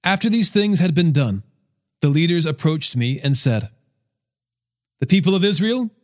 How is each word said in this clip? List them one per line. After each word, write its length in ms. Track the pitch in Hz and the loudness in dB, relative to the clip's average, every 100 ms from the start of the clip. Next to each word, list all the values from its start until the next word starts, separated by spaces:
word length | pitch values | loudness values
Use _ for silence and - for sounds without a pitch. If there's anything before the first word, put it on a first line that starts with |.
After 280 | 180 190 226 | 0 0 0
these 180 | 226 208 | 0 0
things 300 | 208 208 185 | 0 0 0
had 160 | 180 160 | 2 2
been 160 | 170 | 2
done, 320 | 143 123 98 - _ _ _ _ _ | 2 0 -4 -10 _ _ _ _ _
the 80 | 143 | 0
leaders 380 | 143 170 170 160 | 2 2 0 -2
approached 480 | 139 156 156 - 123 | -2 -2 -2 -4 -4
me 240 | 120 135 | -2 -2
and 180 | 143 131 | -2 0
said, 320 | 139 110 104 _ _ _ _ _ _ _ _ _ _ _ _ _ | 0 -2 -4 _ _ _ _ _ _ _ _ _ _ _ _ _
"The 60 | 131 | 0
people 300 | 190 160 190 | 2 2 2
of 100 | 196 | 0
Israel 460 | 165 214 254 226 _ | 0 -2 -2 -4 _